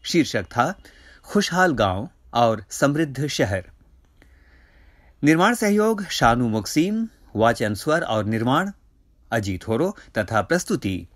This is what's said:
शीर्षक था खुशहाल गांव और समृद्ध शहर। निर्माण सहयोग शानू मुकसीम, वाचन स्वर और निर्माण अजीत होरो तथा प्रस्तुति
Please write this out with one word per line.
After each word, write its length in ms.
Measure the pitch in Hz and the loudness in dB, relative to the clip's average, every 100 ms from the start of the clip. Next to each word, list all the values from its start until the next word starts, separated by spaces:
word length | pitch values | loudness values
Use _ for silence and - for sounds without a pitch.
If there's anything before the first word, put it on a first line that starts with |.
| - | 0
शीर्षक 380 | 175 127 113 | 0 0 -4
था 380 | 92 123 139 202 - - - - | -4 -2 -2 -2 -16 -20 -20 -20
खुशहाल 500 | - 208 196 175 185 | -2 -2 0 2 2
गांव 360 | 120 101 92 135 _ _ | 4 0 0 -8 _ _
और 320 | 120 117 107 95 | 2 2 2 -6
समृद्ध 580 | - 143 147 160 131 143 | 0 0 0 -4 -4 -6
शहर। 440 | - 113 98 - _ _ _ _ _ _ _ _ _ _ _ - _ _ _ | -2 -2 -2 -6 _ _ _ _ _ _ _ _ _ _ _ -20 _ _ _
निर्माण 320 | 143 160 196 240 | 2 4 4 2
सहयोग 500 | 214 208 220 214 185 | 2 2 2 0 -4
शानू 440 | - 117 120 120 | 2 2 4 0
मुकसीम, 580 | 107 104 151 180 220 226 _ - 101 | -2 -2 0 0 -2 -6 _ -10 2
वाचन 380 | 113 117 110 | 2 2 -2
स्वर 300 | 104 156 160 | -2 -2 -2
और 220 | 165 110 104 | 0 -2 -2
निर्माण 460 | 113 120 147 196 - _ _ _ _ _ | -2 0 0 -2 -10 _ _ _ _ _
अजीत 360 | 117 98 90 - | -6 -4 -8 -4
होरो 300 | 113 180 - - - | -2 -2 -6 -8 -6
तथा 240 | 101 110 | -2 -2
प्रस्तुति 680 | 98 175 - 180 101 92 - | 0 -4 -2 -4 -4 -6 -10